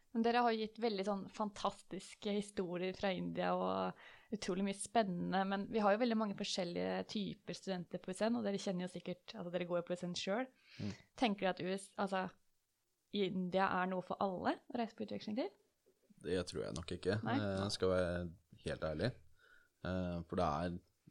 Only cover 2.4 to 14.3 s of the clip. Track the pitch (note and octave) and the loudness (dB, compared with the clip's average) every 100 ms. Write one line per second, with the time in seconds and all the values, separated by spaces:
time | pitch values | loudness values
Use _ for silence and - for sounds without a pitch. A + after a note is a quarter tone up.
2.4 | G3+ - F3+ F3 F#3 F#3 G3+ F3+ F3 F3 | -2 -2 -2 -2 -2 0 0 0 -2 0
3.4 | F3+ F3+ F#3 F#3+ F#3 - - - - G#3 | 2 2 2 0 0 -4 -14 -20 -8 -6
4.4 | - F3+ G3 G3 - A#3 G3 F3 F3 F3+ | -2 0 0 -2 0 2 2 0 0 2
5.4 | F#3+ G3 G3+ A3 G#3 G#3+ B3 A3 G#3+ G3 | 2 0 0 4 6 6 4 2 0 -2
6.4 | G3+ - F3 F3 F#3 F#3 F#3 A3 F#3 - | -4 -2 -2 0 0 0 -2 -4 -4 -6
7.4 | - F3+ - F3+ E3 F3 - F#3 G#3+ A#3+ | -10 -8 -6 -6 -6 -8 -6 0 0 2
8.4 | G3+ G3 G3+ F3+ F3+ F3 - F3 - A3 | 0 0 0 -2 -2 -6 -8 -8 -10 -10
9.4 | F3 F3 F3 F3 E3+ F3+ F3 F3 - G#3 | -2 -2 0 0 0 -2 -2 -2 0 0
10.4 | C4 - - - G#2 - - - A#3+ G3+ | -2 -8 -18 -8 -6 -6 -10 0 2 4
11.4 | F#3+ F3+ F3+ G3 - - G3 F#3+ F#3 - | 0 0 -2 -2 -4 -2 0 0 -2 -6
12.4 | _ _ _ _ _ _ _ G#3 F#3 F#3 | _ _ _ _ _ _ _ 0 2 2
13.4 | F3+ F#3 F#3+ F#3 F#3 F#3 - - G3 | 0 2 2 2 0 0 -2 0 0